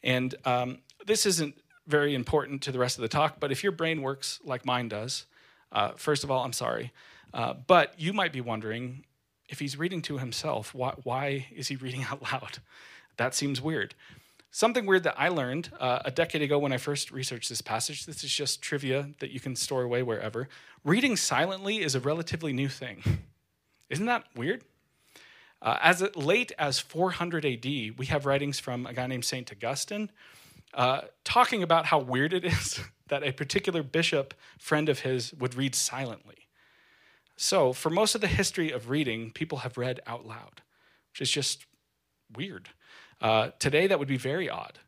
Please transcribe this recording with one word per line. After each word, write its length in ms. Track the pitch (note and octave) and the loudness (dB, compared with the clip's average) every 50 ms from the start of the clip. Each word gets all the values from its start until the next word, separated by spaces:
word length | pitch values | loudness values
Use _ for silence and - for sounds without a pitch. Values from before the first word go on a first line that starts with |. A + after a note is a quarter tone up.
| - | 2
And, 300 | B2+ B2+ B2+ B2+ B2+ B2+ - - | 2 2 2 2 -2 -4 -2 0
um, 340 | C3 B2 B2 B2 B2 C3 - _ _ - _ - | 2 2 2 0 -2 -6 -10 _ _ -20 _ 0
this 200 | - G#3+ G#3+ - | 0 2 4 4
isn't 280 | G#3 F3+ E3 D#3 D3 - _ _ _ _ _ _ | 2 2 2 0 -4 -6 _ _ _ _ _ _
very 280 | D#3+ D3+ D3 D3 D3 C#3+ | 2 4 4 4 4 2
important 480 | B2+ A#2 - - D3+ C3+ - C#3+ C3+ | 0 0 2 2 2 2 2 -6 -6
to 100 | - C#3 | -6 -4
the 60 | C3 B2+ | 0 0
rest 200 | B2 B2 - - | 0 0 0 -2
of 40 | |
the 60 | A#2+ A2 | -2 0
talk, 320 | - D3+ D3+ D3+ - - | 2 2 2 2 2 -2
but 100 | - C#3 | -2 -2
if 120 | C3+ C3 | -2 0
your 100 | - G3 | 0 -2
brain 300 | F3+ D#3+ E3 D#3+ E3 D#3 | 0 0 0 0 0 0
works 380 | C3+ C3 C#3 C3+ - - - - - | -2 -4 -4 -4 -6 -8 -8 -8 -6
like 200 | D3+ B2+ B2 - | -6 -6 -4 -2
mine 240 | B2+ B2 B2 B2 A2+ | 0 0 0 0 -2
does, 380 | G#2+ G#2 A2 B2 C3 - - _ _ _ - - _ _ _ _ | -4 -6 -6 -6 -6 -8 -8 _ _ _ -20 -20 _ _ _ _
uh, 200 | - G#2 G#2 - | 0 0 0 0
first 300 | - - - - D3+ C#3 | 0 -4 0 0 0 2
of 80 | - C#3+ | 2 0
all, 140 | C3+ C3 B2 | 0 0 0
I'm 80 | C3 | -2
sorry. 400 | A#2+ - A#2+ - A#1+ A1+ - B2+ _ - - - - - - - | -4 -2 -2 0 -2 -2 -4 -8 _ -16 -20 -20 -20 -20 -20 -12
Uh, 220 | - B2+ A#2 A#2+ - | -6 -4 -4 -4 -4
but 400 | - C3 - F#3 F3 D3 - - - | -6 4 6 8 8 8 4 -2 -4
you 140 | D#3 E3+ | -4 -2
might 200 | G3+ G#3 F#3 E3 | 0 0 -2 -2
be 80 | C#3+ C3 | -2 -4
wondering, 640 | A#2+ A#2+ A2+ A2 A2 G#2+ A2 A#2 B2+ B2 B2+ C3+ - _ _ _ _ _ _ _ _ - | -4 -4 -4 -4 -4 -6 -6 -6 -6 -8 -10 -12 -18 _ _ _ _ _ _ _ _ -16
if 100 | C#3+ - | -10 -8
he's 180 | D3 C#3+ C3+ | -6 -8 -4
reading 260 | C#3 E3 F#3 F#3 E3+ | -4 -4 -4 -4 -6
to 160 | D#3+ - D3+ C3 | -6 -6 -6 -6
himself, 560 | C3 A#2+ A2+ - - D#3 C#3 A2+ G#2 - - | -6 -6 -6 -4 -4 -2 -2 -4 -4 -8 -6
why, 200 | C3 B2+ B2+ - - | -4 -4 -4 -4 -6
why 440 | A#2 B2 A#2+ C3 C#3+ C#3+ C#3+ C#3 C3 - - | -6 -4 -4 -2 -2 -2 -4 -4 -6 -10 -12
is 140 | - B2+ - | -10 -6 -6
he 80 | C#3 | -6
reading 280 | C3 C3 C3 B2+ C3 C3 | -6 -6 -8 -6 -6 -6
<laughs> 60 | - | -6
out 120 | C#3 - - - | -6 -6 -6 -6
loud? 260 | - C3 - - - - - _ - - - - - - - _ _ | -6 -6 -6 -8 -14 -14 -16 _ -20 -20 -20 -20 -20 -20 -20 _ _
That 180 | - A#2 C3 - | -2 -2 0 0
seems 260 | - C#3 C#3+ C#3 B2 | 0 0 0 -2 -2
weird. 340 | C3 D#3 D#3+ B2 F#2 - - _ - - - - _ _ _ _ - _ | -2 -2 0 -2 -2 -4 -8 _ -20 -20 -20 -20 _ _ _ _ -20 _
Something 360 | - - - A#3 A#3 B3 A3 | 0 4 4 4 4 2 4
weird 160 | G3 F#3+ F#3 | 6 6 6
that 160 | E3+ D3+ - - | 6 4 0 2
I 100 | C#3 F3 | 0 2
learned, 420 | F3+ D#3+ C3 B2 B2+ D#3+ E3 - - - | 2 2 0 0 -2 -4 -4 -6 -8 -4
uh, 200 | C3 B2+ B2 B2+ - | 0 0 0 0 -2
a 60 | C#3+ | -2
decade 320 | B2 - E3 D#3+ - D#3+ | 0 0 0 2 2 -2
ago 160 | D3 C#3 D3 C#3+ | 2 2 2 2
when 140 | D3 C#3 | 2 2
I 40 | C3 | 0
first 340 | A#2+ - D3+ C#3+ C#3 - - | -2 -2 -2 -4 -4 -4 -6
researched 380 | - C3+ C3 - B2+ A#2 - - | -6 -6 -6 -6 -6 -6 -8 -6
this 120 | A#2 A2 | -6 -6
passage, 460 | - - A2 A2+ - - D3+ C#3+ - | -6 -4 -4 -2 -2 -4 -6 -8 -12
this 160 | - D3+ - | -12 -12 -10
is 100 | - C#3 | -4 -4
just 300 | - - D3 C3+ - - | -2 -2 0 -2 -2 -4
trivia 480 | - - D3+ C#3 C#3+ C3 C3 C#3 C#3+ C#3+ D3 _ | -4 -4 -4 -2 0 0 0 0 -2 -4 -10 _
that 120 | C3+ C#3 | -12 -10
you 100 | - B2+ | -10 -8
can 160 | - C3+ B2+ | -6 -6 -4
store 260 | - - - C#3+ B2+ | -4 -4 -2 0 -2
away 200 | B2 A#2+ B2 B2 | 0 0 0 0
wherever. 460 | B2+ A#2+ A2 G#2+ - A2 G#2+ A2+ C3+ - - - - - - - _ | 0 0 -2 -2 -4 -4 -4 -6 -6 -6 -12 -20 -20 -20 -20 -6 _
Reading 320 | D3 F3 A#3 C4 C#4 A3+ | 4 4 4 6 4 2
silently 600 | F3 - - D3 B2 D#3+ F#3 F#3+ F#3+ G3 G3 A3 A3 | 2 0 2 2 2 2 2 0 -4 -4 -2 -2 0
is 140 | F#3 D3+ C3+ | 0 0 0
a 40 | C3 | 0
relatively 520 | A#2 C#3 D3+ E3+ E3+ E3+ - E3 D#3+ D3+ | 2 0 0 0 -2 -4 -4 -4 -2 -2
new 160 | C3+ B2 C3+ C#3 | 0 0 0 -2
thing. 340 | C3 - C3+ B2 G2 - - - - - - - _ _ _ _ | -2 -6 -10 -12 -12 -4 0 0 0 0 -2 -12 _ _ _ _
<laughs> 380 | _ _ _ _ _ _ _ _ | _ _ _ _ _ _ _ _
Isn't 160 | C3+ D#3 G#3 | -4 -2 0
that 180 | A#3+ A#3+ A#3 - _ _ | 0 0 0 -2 _ _
weird? 260 | A#2 A#2 D#3 A3+ B3 - _ _ _ _ _ _ _ _ _ _ - - - - - - _ _ _ | -4 -2 -2 -2 -4 -6 _ _ _ _ _ _ _ _ _ _ -20 -20 -20 -20 -20 -20 _ _ _
Uh, 160 | - A2+ - - | 0 0 2 6
as 240 | - E3 F3+ F3 F#3 G3+ - | 6 6 6 6 2 -2 -2
late 380 | E3+ C#3+ D3 F#3+ A#3+ B3 - - - | -2 2 2 4 2 2 -2 -4 -2
as 200 | D#3 C#3+ C3+ - | -2 0 0 -2
four 320 | - - - D#3+ F3+ F#3 | -4 -4 0 0 0 0
hundred 340 | F3 - F3 F3 E3+ D#3+ D3 | 0 -2 -4 -2 -2 0 0
A 120 | C#3+ B2 | 0 -2
D, 340 | A2+ A2+ C3 D3 C3+ A2 G#2+ | -2 -4 -4 -4 -2 -4 -6
we 160 | A#2 B2 B2+ | -6 -8 -4
have 200 | C3 D#3 C#3+ C3+ | -2 -2 0 2
writings 340 | C#3 C#3 C#3 C#3+ C#3+ C#3 - | 2 2 2 2 -2 -4 -4
from 260 | - - B2 B2 B2+ | -6 -6 -6 -6 -6
a 60 | C3+ | -6
guy 160 | B2+ B2 B2+ B2+ | -6 -6 -4 -4
named 160 | C3 B2 A#2+ | -4 -4 -4
Saint 260 | - - B2+ A#2+ - | -4 -4 -4 -8 -12
Augustine, 600 | - - A#2 A#2 C#3 - - - G#3 G#3 G#3+ G3 _ _ - - - - - - - - - _ - | -12 -6 -4 -4 -2 -4 -4 -6 -4 -6 -6 -6 _ _ -20 -20 -20 -20 -20 -20 -20 -20 -20 _ 0
uh, 280 | - B2 B2+ C3 - - - _ _ _ | 2 2 2 2 0 -4 -10 _ _ _
talking 380 | - - A#3+ B3 - B3+ G#3+ | 2 6 6 6 6 4 0
about 240 | F3+ E3 E3+ E3 D#3 | 2 4 4 4 6
how 120 | - E3 D3+ | 4 4 2
weird 340 | C3 B2+ B2+ B2+ C#3 D#3+ | 2 2 2 2 2 2
it 120 | F#3 F#3 F3 | 2 0 0
is 360 | F3+ D#3+ D#3 - - - - - - _ | 0 0 0 0 -4 -6 -8 -10 -14 _
<laughs> 140 | _ _ - | _ _ -4
that 140 | C#3+ C#3 | -4 -2
a 100 | D3 C#3 | -2 -4
particular 500 | C3 - D3+ C3+ - G3+ F#3+ F#3+ F3 E3+ | -4 -4 -6 0 0 0 0 2 0 0
bishop 520 | D3+ C3 - D#3+ E3 - - C#3+ C3+ - - _ - - - - | -2 0 0 0 2 4 2 2 0 -2 -8 _ -20 -20 -20 -18
friend 300 | - - D#3 D3+ D#3 D3+ | -2 0 2 2 4 2
of 120 | C#3 - | 2 0
his 320 | - C3 C3 B2+ A#2+ - - | 0 -2 -2 -2 -2 -6 -6
would 200 | D3+ B2+ B2+ B2 | -4 -4 -4 -2
read 200 | B2+ C#3 C3+ C3 | 0 -2 0 0
silently. 760 | - - - - C3 C3+ A#2+ G#2+ - _ - - - - _ _ _ _ _ _ _ _ _ _ _ _ _ _ _ _ _ _ | 0 -2 -2 -4 -6 -8 -8 -8 -12 _ -20 -20 -20 -20 _ _ _ _ _ _ _ _ _ _ _ _ _ _ _ _ _ _
So, 360 | - - - - F#3+ D3 B2+ | -4 -2 2 6 6 6 6
for 180 | B2+ - - D#3+ | 4 2 -2 0
most 240 | D#3+ F#3+ A3 G#3+ - | 4 4 4 4 4
of 60 | A3+ | 2
the 60 | G#3 | 2
history 460 | F#3 E3 G3+ G3 - - G3 E3 D#3 | 2 2 2 2 2 2 0 0 0
of 180 | C3+ A#2+ A2 A#2 | -2 -4 -4 0
reading, 400 | B2 D3+ D3+ B2 A2+ A2+ A2+ A2+ | 0 0 2 0 -2 -4 -6 -8
people 280 | - - D#3 D#3+ D3+ C3+ | -6 -6 -6 -4 -4 -6
have 200 | - C3 - - | -6 -6 -4 -4
read 220 | B2 B2+ B2 B2+ - | -2 -2 -4 -6 -6
out 200 | - A#2 A#2+ - | -10 -10 -10 -10
loud, 360 | A2 A2 A#2 A2+ - _ - _ _ _ _ _ _ _ _ _ _ | -14 -16 -16 -16 -20 _ -20 _ _ _ _ _ _ _ _ _ _
which 80 | _ - | _ -4
is 100 | C#3+ B2+ | -2 0
just 360 | - D3 C3+ - - - - _ _ _ _ _ _ _ _ _ _ _ _ _ A2 | 0 0 0 -2 -4 -6 -10 _ _ _ _ _ _ _ _ _ _ _ _ _ -10
weird. 320 | A#2 F3 G3 D#3+ F#2 F#2 - - _ _ - - - - - - _ | -10 -10 -8 -10 -14 -16 -18 -20 _ _ -20 -20 -20 -20 -20 -8 _
Uh, 300 | - A2 A2+ A2 - D#2+ - _ | 4 6 6 6 4 2 -2 _
today, 280 | - C#3+ C3+ D3+ F3+ | 0 4 6 6 6
that 120 | F#3+ G3 D3+ | 6 4 4
would 100 | C#3+ C3+ | 2 0
be 80 | C3+ | 0
very 340 | B2+ - C3 C#3+ F3+ F#3 - | 0 0 -2 -2 -2 -2 -2
odd 300 | - - - - - - _ | -4 -6 -8 -10 -16 -20 _